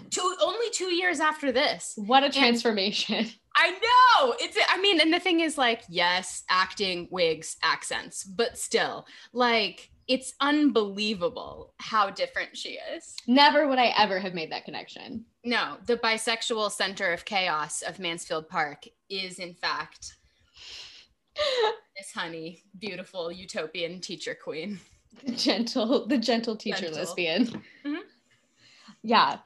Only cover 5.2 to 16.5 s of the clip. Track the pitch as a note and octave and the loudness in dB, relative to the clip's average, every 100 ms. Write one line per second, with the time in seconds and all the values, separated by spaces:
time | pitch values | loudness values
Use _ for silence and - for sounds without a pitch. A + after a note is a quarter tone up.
5.2 | F#4 E4 D#4+ C#4+ B3 A3+ - E3+ F3 F3+ | 2 2 2 2 2 0 -4 0 2 2
6.2 | F#3+ - - F#3 F#3 - G3 F3+ E3+ F#3 | -2 -8 0 2 2 -2 -2 -2 -4 0
7.2 | E3+ D#3 - - D#3+ D3 - A#2 - - | 2 0 -6 -4 -2 -2 -4 -6 -8 -12
8.2 | F#3+ F#3 G#3+ - - G#3+ D3+ G2+ - - | -8 -2 -2 -4 -2 0 0 -4 -12 -20
9.2 | - A#3+ B3 A#3 G3 - - _ - B3+ | -8 0 2 2 0 -6 -20 _ -2 -2
10.2 | C4 - C#4 D4 D4 A3+ G3+ G3 G#3+ G#3 | -2 -2 2 4 4 4 0 -2 -4 -2
11.2 | E3+ - C#2+ C#2+ - - - A3 G3 F#3 | -4 -4 -10 -14 -18 -16 -2 0 0 -2
12.2 | F3 G3+ - - F3+ F#2+ - E4 - - | -4 -4 -8 -10 -12 -10 -10 -12 -12 -6
13.2 | - B3+ D4 D4 D4+ C4 A#3 - G#3 F#3+ | 4 8 8 8 4 4 4 4 2 2
14.2 | G3 F3 D#3 C#3+ - C#3+ - - - A#3 | -4 -6 -6 -8 -10 -12 -14 -16 -14 -14
15.2 | - _ A#3+ A3+ D3+ D3 F#3+ A#3 A#3 A3 | -14 _ -4 -2 -2 -4 -2 0 0 -2
16.2 | - A3+ - | -2 -4 -2